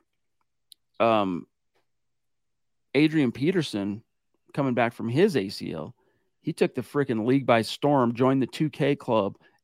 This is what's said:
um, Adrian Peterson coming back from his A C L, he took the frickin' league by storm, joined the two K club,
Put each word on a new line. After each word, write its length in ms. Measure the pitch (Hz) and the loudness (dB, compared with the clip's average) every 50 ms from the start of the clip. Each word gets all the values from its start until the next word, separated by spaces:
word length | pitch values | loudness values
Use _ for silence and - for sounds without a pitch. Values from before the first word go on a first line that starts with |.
| _ _ _ _ _ _ _ _ _ _ _ _ _ _ _ _ _ _ _ - | _ _ _ _ _ _ _ _ _ _ _ _ _ _ _ _ _ _ _ 0
um, 460 | 107 117 113 110 101 95 90 82 - - _ _ _ _ _ _ _ _ _ _ _ _ _ _ _ _ _ _ _ _ _ _ _ _ _ _ _ _ - | 2 2 2 2 0 -2 -4 -6 -8 -12 _ _ _ _ _ _ _ _ _ _ _ _ _ _ _ _ _ _ _ _ _ _ _ _ _ _ _ _ 0
Adrian 360 | 131 151 156 151 160 143 120 | 2 2 2 2 2 0 0
Peterson 720 | 110 - 131 160 190 190 147 - - 104 98 101 101 110 - _ _ _ _ _ _ _ _ _ - | 0 -2 -2 0 0 0 -2 -2 -4 -4 -4 -4 -6 -6 -10 _ _ _ _ _ _ _ _ _ -6
coming 180 | - 139 135 123 | -4 -2 0 0
back 200 | 123 120 117 - | 0 0 0 -2
from 160 | - 107 113 | -4 -6 -4
his 260 | 120 139 185 220 170 | 0 2 2 2 2
A 140 | 127 98 98 | 0 -2 -4
C 220 | - - - 92 87 | -6 -10 -10 -10 -8
L, 200 | 80 76 87 - _ _ _ _ _ _ _ _ _ | -8 -10 -12 -14 _ _ _ _ _ _ _ _ _
he 100 | - - | -10 -8
took 220 | 160 - 208 175 - | -4 -2 -2 -2 -2
the 80 | - | -4
frickin' 440 | 117 - - 147 139 131 123 110 107 120 | -10 -6 -4 -4 -2 -2 -2 -2 0 0
league 180 | 127 139 131 | 0 2 2
by 160 | 117 123 113 | 2 2 2
storm, 540 | 110 - - - - 143 147 139 127 120 120 | 2 0 -4 -2 0 2 2 4 2 2 2
joined 260 | 110 131 131 135 135 | 2 2 2 2 2
the 60 | 127 113 | 0 -2
two 220 | - - 160 151 | -2 -4 -4 -4
K 240 | - - 156 139 143 | -2 -2 0 0 0
club, 420 | 143 - - 120 110 98 98 98 - _ _ _ _ | -2 -2 0 0 0 0 0 -4 -8 _ _ _ _